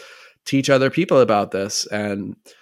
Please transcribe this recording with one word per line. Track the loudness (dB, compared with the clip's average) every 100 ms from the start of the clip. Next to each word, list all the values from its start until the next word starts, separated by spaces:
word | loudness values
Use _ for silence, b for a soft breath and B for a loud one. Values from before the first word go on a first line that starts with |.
| B B B B
teach | -4 -2 2
other | 2 2
people | 0 2 4
about | 4 2 0
this." | -4 -4 -6 -6
And | -6 -4 -6 -8 -12 -20 b